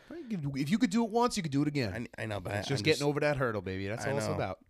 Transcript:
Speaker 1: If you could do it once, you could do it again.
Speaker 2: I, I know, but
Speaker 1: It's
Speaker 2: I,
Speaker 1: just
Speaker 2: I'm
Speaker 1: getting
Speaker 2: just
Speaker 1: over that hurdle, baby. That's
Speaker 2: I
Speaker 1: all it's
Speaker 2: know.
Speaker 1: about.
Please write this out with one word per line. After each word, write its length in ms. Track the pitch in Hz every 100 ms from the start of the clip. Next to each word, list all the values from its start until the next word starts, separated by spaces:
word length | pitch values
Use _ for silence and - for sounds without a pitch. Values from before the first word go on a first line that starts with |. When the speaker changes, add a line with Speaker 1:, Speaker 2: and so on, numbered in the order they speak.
| - 330 269
Speaker 1:
If 400 | 208 143 135 139
you 80 | 202
could 120 | 240
do 160 | 202 226
it 40 |
once, 280 | 220 240 233
you 60 |
could 100 | 165
do 80 | 139
it 80 | 151
again. 400 | 143 117 95 120 -
Speaker 2:
I, 40 |
I 20 | 113
know, 160 | 104
but 100 | 92 101
Speaker 1:
It's 120 | -
Speaker 2:
I, 20 |
Speaker 1:
just 100 | 135
Speaker 2:
I'm 20 |
Speaker 1:
getting 160 | 110 143
Speaker 2:
just 40 | 143
Speaker 1:
over 140 | 143
that 160 | 147 143
hurdle, 240 | 131 107
baby. 260 | 92 95 98
That's 180 | 107 107
Speaker 2:
I 60 |
Speaker 1:
all 60 | 139
it's 100 | 107
Speaker 2:
know. 60 |
Speaker 1:
about. 240 | 98 104 92 -